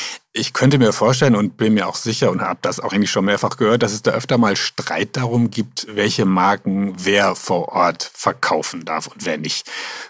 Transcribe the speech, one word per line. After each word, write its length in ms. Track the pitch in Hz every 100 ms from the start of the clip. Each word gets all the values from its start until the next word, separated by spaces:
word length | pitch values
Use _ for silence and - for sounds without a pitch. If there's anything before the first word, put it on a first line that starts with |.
| - - _
Ich 200 | 110 110
könnte 260 | - 127 139
mir 140 | 110
vorstellen 420 | - 110 127 143
und 220 | 104 101 -
bin 180 | 110
mir 140 | 107 90
auch 80 | -
sicher 340 | 117 113 107
und 120 | 92
hab 200 | 90 87
das 160 | 90 -
auch 140 | 107
eigentlich 180 | 98 98
schon 140 | 104
mehrfach 320 | 98 101 107 -
gehört, 260 | 107 120
dass 100 | 110
es 100 | 107
da 100 | 113
öfter 260 | 113 - 123
mal 160 | 110
Streit 600 | 95 - - - 80 104 131
darum 340 | 120 120 113
gibt, 380 | 117 104 - -
welche 340 | 104 104 -
Marken 720 | 98 92 98 101 101 98 98 90
wer 360 | 95 101 98
vor 340 | 90 - 90 -
Ort 400 | 95 87 85 -
verkaufen 720 | - - - - 78 - 87
darf 240 | 85 78 -
und 160 | -
wer 140 | 85 78
nicht. 300 | 78 - - - - -